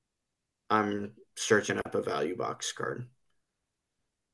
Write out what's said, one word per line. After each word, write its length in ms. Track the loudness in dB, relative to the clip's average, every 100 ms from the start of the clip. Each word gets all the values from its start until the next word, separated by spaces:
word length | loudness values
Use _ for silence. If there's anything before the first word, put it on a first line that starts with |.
| _ _ _ _ _ _ 0
I'm 420 | 2 2 0 -6 -12 -18 -4
searching 420 | 4 4 4 -2
up 160 | -2
a 60 | -2
value 340 | 0 0 -2 -2
box 360 | -6 -6 -8
card. 340 | -6 -6 -6 -10 _ _ _ _ _ _ _ _ _ _ _ _